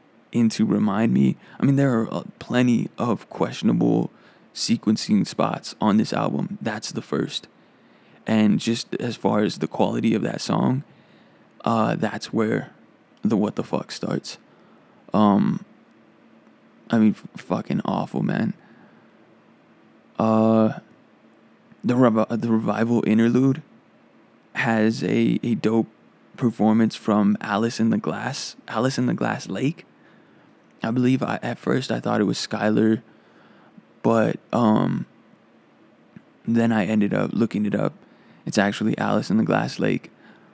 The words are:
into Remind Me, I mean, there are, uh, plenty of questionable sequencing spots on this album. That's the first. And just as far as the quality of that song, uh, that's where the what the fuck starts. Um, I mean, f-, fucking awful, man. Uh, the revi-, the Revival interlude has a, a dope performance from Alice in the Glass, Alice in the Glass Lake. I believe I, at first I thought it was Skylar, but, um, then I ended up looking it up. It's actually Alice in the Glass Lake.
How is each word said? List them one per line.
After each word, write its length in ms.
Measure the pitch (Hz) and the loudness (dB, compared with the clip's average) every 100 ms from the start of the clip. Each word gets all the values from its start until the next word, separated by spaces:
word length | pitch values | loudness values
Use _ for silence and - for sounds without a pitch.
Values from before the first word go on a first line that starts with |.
| _ _ _ | _ _ _
into 340 | 117 113 - 113 | 0 0 2 0
Remind 480 | 104 107 98 117 | 2 0 0 2
Me, 240 | 127 131 - - - | 4 2 0 -10 -2
I 60 | 135 | 2
mean, 100 | 139 | 4
there 220 | 139 117 | 2 2
are, 140 | 110 | 0
uh, 100 | 85 - - | -4 -8 -16
plenty 500 | - 123 123 113 107 - | -4 0 2 2 0 -4
of 320 | 120 104 - | -2 -2 -6
questionable 800 | - - 127 110 117 117 113 - - - _ _ | -4 -4 0 0 2 2 2 -2 -8 -20 _ _
sequencing 720 | - - 113 104 107 - 104 85 | -8 -2 -2 0 -2 0 0 0
spots 500 | - - - - - | -2 -2 -2 -10 -2
on 160 | 107 107 | 2 2
this 160 | - | 2
album. 440 | 104 107 - - - | -2 -2 -2 -4 -6
That's 300 | 110 107 - | -8 -8 -8
the 100 | 113 | -10
first. 460 | - - - - - _ _ _ _ _ _ - - | -6 -4 -4 -6 -14 _ _ _ _ _ _ -14 -2
And 320 | 110 107 78 | 2 4 2
just 340 | - 117 - - | 0 -4 -4 -6
as 200 | 123 110 | -6 -2
far 260 | 98 107 | 0 0
as 160 | 101 - | 0 -2
the 100 | - | -6
quality 460 | - 101 117 110 | -2 -2 0 0
of 80 | 110 | 0
that 200 | - - | -2 -6
song, 420 | - - 64 131 - - _ - _ _ _ _ | -4 0 0 -2 -6 -20 _ -20 _ _ _ _
uh, 320 | - 113 110 110 | -2 0 0 -2
that's 360 | 107 110 - | -4 -6 -6
where 400 | 113 110 113 - _ _ _ _ _ | -2 0 -2 -4 _ _ _ _ _
the 120 | 104 110 | -2 0
what 200 | 104 - | 0 -4
the 80 | |
fuck 280 | - - - | -6 -6 -6
starts. 460 | - - - - - _ _ _ - _ _ - | -10 -4 -6 -6 -18 _ _ _ -20 _ _ -4
Um, 520 | 104 107 98 101 - - _ _ _ _ _ _ _ _ _ _ _ - | 2 4 4 2 -2 -8 _ _ _ _ _ _ _ _ _ _ _ -2
I 100 | 117 | 4
mean, 160 | 107 - | 4 2
f-, 240 | - - | -8 -16
fucking 400 | - - - - | -6 -6 -2 -4
awful, 400 | - 95 - - | -2 -4 -4 -4
man. 300 | - - - - - - - - _ _ _ _ _ _ _ _ _ _ _ - | -2 -2 -2 -4 -14 -20 -20 -20 _ _ _ _ _ _ _ _ _ _ _ -2
Uh, 640 | 110 110 110 113 110 - - - _ _ _ _ _ _ _ - | 2 4 4 4 2 0 -14 -20 _ _ _ _ _ _ _ -10
the 120 | 117 123 | -2 4
revi-, 460 | 123 110 - 117 | 4 4 0 -2
the 80 | 117 | 0
Revival 540 | 110 107 104 117 120 - | 0 0 -2 0 2 2
interlude 560 | 110 117 123 135 135 - - _ _ _ _ _ _ _ | 4 4 4 2 0 -6 -20 _ _ _ _ _ _ _
has 500 | - 117 113 110 123 | -6 -2 2 2 0
a, 360 | 95 117 117 117 | -2 0 0 0
a 120 | 120 110 | -2 -2
dope 320 | 107 113 - _ _ _ _ - | 0 0 0 _ _ _ _ -4
performance 580 | 123 110 107 110 110 - | -4 2 2 4 2 0
from 420 | - 107 101 107 | 0 2 2 0
Alice 400 | - 101 117 - | -2 -2 -2 0
in 120 | 113 | 0
the 60 | 107 | 0
Glass, 580 | - 98 120 139 - - - | -2 -6 -6 -8 -10 -14 -8
Alice 300 | 113 127 135 | -2 -2 0
in 80 | 123 | -2
the 80 | |
Glass 340 | 113 117 120 - | -2 -4 -4 -8
Lake. 380 | 95 131 - - _ _ - _ _ _ _ _ - | -4 -4 -4 -16 _ _ -20 _ _ _ _ _ -8
I 80 | 113 | -4
believe 320 | 123 123 131 | 0 2 2
I, 160 | 107 110 | 0 -4
at 160 | 120 117 | -6 -8
first 340 | - 131 131 | -2 -2 -2
I 80 | 120 | -4
thought 220 | 117 110 | -2 0
it 40 | 104 | 0
was 120 | 117 | -2
Skylar, 640 | - 107 107 113 110 113 - - _ - - - - - _ _ | -4 -2 0 2 2 0 -4 -20 _ -20 -20 -20 -20 -20 _ _
but, 340 | 113 113 110 - - | 0 2 2 -2 -4
um, 540 | 117 110 107 92 90 90 _ _ _ _ _ _ _ _ _ _ - _ _ - | 0 2 4 2 -2 -6 _ _ _ _ _ _ _ _ _ _ -20 _ _ -2
then 260 | 117 113 | 0 2
I 140 | 110 95 | 2 2
ended 280 | 107 101 | 0 0
up 180 | 101 101 | 0 -2
looking 320 | - 113 104 104 | 0 -2 -2 -2
it 80 | |
up. 200 | 104 - - - _ _ - - | -2 -2 -6 -20 _ _ -16 -6
It's 120 | - | 0
actually 380 | 101 - 107 - | 0 0 -2 -2
Alice 340 | 104 104 - | 0 0 0
in 60 | 110 | 0
the 60 | |
Glass 360 | 110 101 110 - | 2 0 -2 -2
Lake. 320 | 104 92 - _ - - _ | -2 -2 -6 _ -20 -20 _